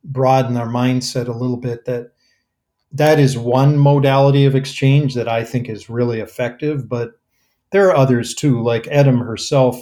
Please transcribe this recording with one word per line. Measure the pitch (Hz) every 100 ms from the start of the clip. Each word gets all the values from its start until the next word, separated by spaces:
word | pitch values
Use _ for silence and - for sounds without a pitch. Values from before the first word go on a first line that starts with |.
broaden | - 131 131 131 120 120
our | 113
mindset | 123 127 127 123 131 120
a |
little | 117 127 123
bit, | 123 117
that | - 120 120 _ _ _ _ _ _ _ _
that | 143 151 151
is | 135 120
one | 120 127 139 147
modality | 143 143 139 135 139 139
of | 139
exchange | 135 135 - 135 139 143
that | 120 113
I | 117
think | 113 123 117
is | 104 -
really | 117 120 113
effective, | 104 - 123 123 151 147 110
but | 120 117 _ _ _ _ _ _
there | 196 196
are | 139
others | 131 120 113
too. | - 147 117
Like | 117 117 -
Adam | 143 139 120
herself | 110 107 - 139 127 120